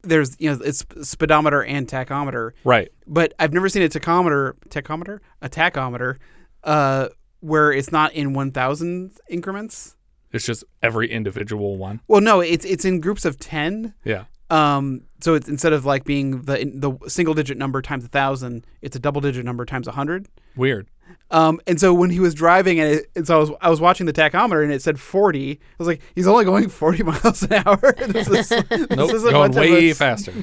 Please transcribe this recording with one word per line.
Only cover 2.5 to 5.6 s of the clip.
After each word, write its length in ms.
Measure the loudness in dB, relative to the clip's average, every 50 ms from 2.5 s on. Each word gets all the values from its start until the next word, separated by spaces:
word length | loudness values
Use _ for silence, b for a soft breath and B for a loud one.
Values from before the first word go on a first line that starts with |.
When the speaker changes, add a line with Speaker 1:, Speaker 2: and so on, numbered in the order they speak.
| -12 -6 _
Speaker 2:
Right. 260 | 2 2 2 2 -2 _ _ _
Speaker 1:
But 280 | -4 0 0 0 0 0 -2
I've 140 | -2 0
never 160 | 0 0 -2 0
seen 140 | 0 0
a 60 | 0 0
tachometer, 640 | 0 -4 -2 0 0 2 2 2 0 0 -2 -4 -8 _ _ -12
tachometer, 520 | -12 -12 -10 -8 -10 -10 -10 -14 -16 -18 _ _ _ _
a 80 | -14 -12
tachometer, 680 | -4 -2